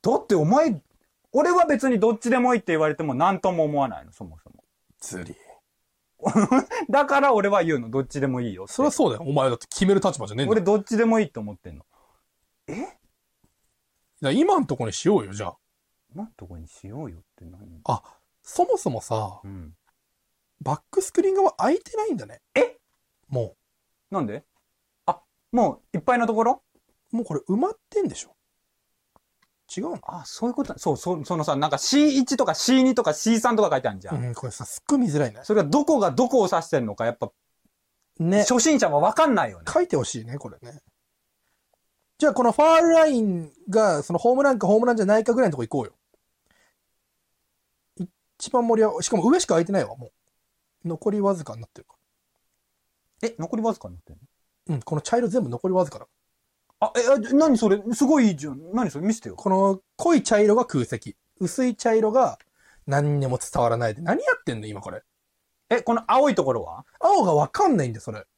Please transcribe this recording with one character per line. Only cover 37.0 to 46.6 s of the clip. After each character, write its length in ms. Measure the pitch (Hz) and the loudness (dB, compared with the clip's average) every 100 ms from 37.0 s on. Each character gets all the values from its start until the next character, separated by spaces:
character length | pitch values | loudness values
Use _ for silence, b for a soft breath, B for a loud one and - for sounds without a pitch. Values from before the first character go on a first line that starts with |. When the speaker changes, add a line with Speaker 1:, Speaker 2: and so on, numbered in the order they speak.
| 113 | -6
Speaker 1:
や 60 | |
っ 60 | 120 | -4
ぱ、 140 | 104 _ _ _ _ _ _ _ _ _ | -10 _ _ _ _ _ _ _ _ _
Speaker 2:
ね。 220 | 170 202 | 0 2
Speaker 1:
初 200 | 208 247 | 2 2
心 200 | 220 294 | 2 2
者 100 | 175 | 2
は 100 | 143 | 2
わ 140 | 175 | 0
か 140 | 220 311 | 2 2
ん 80 | 214 | 2
な 120 | 127 | -2
い 40 | |
よ 80 | 95 | -6
ね。 60 | - | -4
Speaker 2:
書 80 | 320 | -2
い 60 | 349 | 0
て 80 | 151 | -2
ほ 60 | 120 | -4
し 160 | 143 | -8
い 40 | 117 | -10
ね、 120 | 139 | -14
こ 120 | 117 | -14
れ 80 | - | -20
ね。 200 | 120 151 _ _ _ _ _ _ _ _ _ _ _ _ _ _ | -20 -20 _ _ _ _ _ _ _ _ _ _ _ _ _ _
じ 80 | 294 | 0
ゃ 40 | |
あ 20 | |
こ 100 | - | 2
の 80 | 240 | 0
フ 80 | 220 | 4
ァ 160 | 302 320 | 6 6
ー 40 | |
ル 80 | 339 | 6
ラ 120 | 330 311 | 6 6
イ 140 | 254 | 4
ン 300 | 214 175 156 _ - | 0 -2 -8 _ -2
が、 320 | 202 214 156 | 2 2 2
そ 120 | - | -2
の 60 | 175 | 0
ホ 140 | 233 | 2
ー 40 | 254 | 4
ム 60 | |
ラ 100 | 285 | 2
ン 40 | 247 | 2
か 80 | 175 | 4
ホ 100 | 214 | 4
ー 20 | |
ム 60 | 240 | 4
ラ 60 | |
ン 40 | 226 | 2
じ 60 | |
ゃ 20 | 190 | 4
な 140 | 214 | 2
い 40 | |
か 100 | 226 | 2
ぐ 80 | 240 | 2
ら 60 | 233 | 2
い 20 | |
の 20 | |
と 60 | 135 | 0
こ 60 | |
行 60 | 113 | -4
こ 120 | 143 | -4
う 40 | 113 | -6
よ。 80 | _ _ _ _ _ _ _ | _ _ _ _ _ _ _